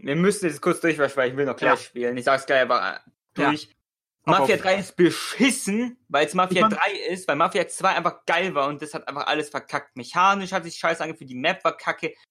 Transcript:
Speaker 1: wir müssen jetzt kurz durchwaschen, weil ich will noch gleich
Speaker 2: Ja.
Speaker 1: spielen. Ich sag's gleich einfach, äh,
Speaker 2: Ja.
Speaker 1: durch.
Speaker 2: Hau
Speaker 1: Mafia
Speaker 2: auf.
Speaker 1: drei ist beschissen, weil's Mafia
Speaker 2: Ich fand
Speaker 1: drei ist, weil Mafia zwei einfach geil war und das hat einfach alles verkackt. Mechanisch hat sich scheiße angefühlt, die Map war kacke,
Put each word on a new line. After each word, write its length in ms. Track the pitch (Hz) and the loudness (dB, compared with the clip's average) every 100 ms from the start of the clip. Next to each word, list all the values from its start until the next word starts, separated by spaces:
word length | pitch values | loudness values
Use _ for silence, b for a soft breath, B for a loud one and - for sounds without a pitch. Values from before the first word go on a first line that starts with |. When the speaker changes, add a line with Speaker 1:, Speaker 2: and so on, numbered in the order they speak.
Speaker 1:
wir 140 | 135 147 | -4 0
müssen 300 | 185 196 180 | 2 2 -2
jetzt 140 | 143 | -2
kurz 180 | 180 160 | -2 0
durchwaschen, 360 | 170 151 139 - | 0 2 0 2
weil 140 | 127 | 0
ich 60 | 135 | 0
will 100 | 143 | -2
noch 100 | 120 | 0
gleich 140 | 131 | 0
Speaker 2:
Ja. 60 | 113 | 0
Speaker 1:
spielen. 400 | - - 120 123 | -2 -6 -4 -2
Ich 80 | |
sag's 220 | 123 135 - | 0 0 2
gleich 160 | 139 | 2
einfach, 180 | 127 120 | 4 2
äh, 200 | 95 - _ _ _ - | 0 -6 _ _ _ -2
Speaker 2:
Ja. 100 | 143 | -2
Speaker 1:
durch. 260 | - - _ _ _ _ _ | -2 -6 _ _ _ _ _
Speaker 2:
Hau 140 | - 180 | 2 4
Speaker 1:
Mafia 160 | 202 | 4
Speaker 2:
auf. 80 | 196 | 2
Speaker 1:
drei 140 | 190 196 | 2 0
ist 180 | 190 - | 0 4
beschissen, 1000 | 175 160 - - 262 - - 208 247 247 _ | 4 2 -6 0 0 0 -4 -4 -4 -8 _
weil's 240 | 143 151 | 0 0
Mafia 240 | 180 180 180 | 2 2 4
Speaker 2:
Ich 20 | |
fand 140 | 220 | 4
Speaker 1:
drei 180 | 156 190 202 185 | 4 -2 -2 -6
ist, 180 | 185 - | -6 -2
weil 80 | |
Mafia 320 | 143 175 190 170 | 0 2 0 -4
zwei 300 | - 185 175 | -2 0 0
einfach 280 | 170 - | -2 -4
geil 300 | - 170 185 | -2 0 0
war 140 | 147 139 | 0 -2
und 120 | 147 | -4
das 140 | 151 | -10
hat 140 | 151 - | -12 -10
einfach 180 | 139 - | -6 -2
alles 220 | 151 147 | -2 -2
verkackt. 460 | 135 - 143 - - | -6 -6 -6 -6 -16
Mechanisch 560 | 120 175 190 196 185 | -6 2 4 4 0
hat 100 | 185 | -6
sich 140 | 170 - | -6 -4
scheiße 260 | 170 165 | -2 -2
angefühlt, 260 | 156 156 139 | -4 -10 -12
die 60 | |
Map 300 | 127 151 185 | -4 -2 0
war 120 | 160 160 | -2 -2
kacke, 380 | - 156 160 - B | -4 -4 -6 -10 B